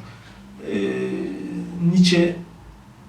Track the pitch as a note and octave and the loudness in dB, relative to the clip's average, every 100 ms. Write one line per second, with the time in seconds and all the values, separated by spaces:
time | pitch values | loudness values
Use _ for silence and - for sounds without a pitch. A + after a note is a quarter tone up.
0 | - - - - - - - G2+ G2 - | -12 -20 -20 -20 -20 -16 -8 -4 -2 -4
1 | - - - - - F3 F3 - E3+ F#3 | -4 -4 -6 -8 -8 -8 -8 -2 2 6
2 | F3+ E3+ E3+ - - - - - - - | 6 6 4 0 -12 -18 -20 -20 -20 -20